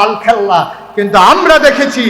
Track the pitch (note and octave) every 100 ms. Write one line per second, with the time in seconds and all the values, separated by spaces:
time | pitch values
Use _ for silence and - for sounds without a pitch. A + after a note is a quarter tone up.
0 | G#3 G#3+ A3+ A3 F#4+ - - - - G#3
1 | G3+ G3 A3 D4+ E4+ D4+ C#4+ C#4 C#4 B3+